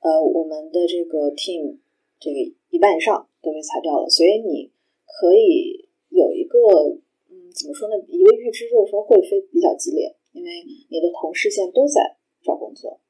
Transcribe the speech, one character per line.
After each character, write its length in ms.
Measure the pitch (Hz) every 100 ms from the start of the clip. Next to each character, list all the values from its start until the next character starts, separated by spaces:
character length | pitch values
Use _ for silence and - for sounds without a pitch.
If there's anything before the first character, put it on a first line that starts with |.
呃， 200 | 170 156
我 220 | 156 165
们 300 | 160 156 160
的 160 | 175 175
这 160 | 175
个 260 | 165 156 147 143
team， 400 | - 175 147 - _ _ _ _
这 140 | -
个 40 | 143 - - _
一 80 | -
半 180 | 208 -
以 40 |
上 280 | - 190 - _
都 100 | -
被 80 | 156
裁 180 | 151 -
掉 180 | 160 -
了， 80 | -
所 180 | - 165
以 140 | 214
你 320 | 220 147 - _ _ _
可 320 | _ - 175 277
以 500 | 427 156 - - _ _ _
有 240 | 359 -
一 100 | -
个， 140 | - 480 220 180 151 - _ _ _
嗯， 240 | 185 180
怎 160 | - 294
么 60 |
说 120 | - 214
呢， 60 | 214 -
一 160 | 170
个 80 | 190
预 180 | 233 240
知， 200 | - 233
就 120 | 233
是 80 | 196
说 120 | 202
会 160 | 208 214
非 180 | 185 196 190
比 80 | 339
较 160 | - -
激 160 | -
烈， 240 | 311 640 _ _
因 100 | 311
为 80 | 349 339 339 285 _
你 100 | 165
的 140 | 170 -
同 120 | 160
事 180 | 175 214
现 160 | 202 185
在 40 |
都 160 | 214 285
在 300 | 285 - _ _ _
找 140 | - -
工 160 | 107
作。 240 | - 127 113 _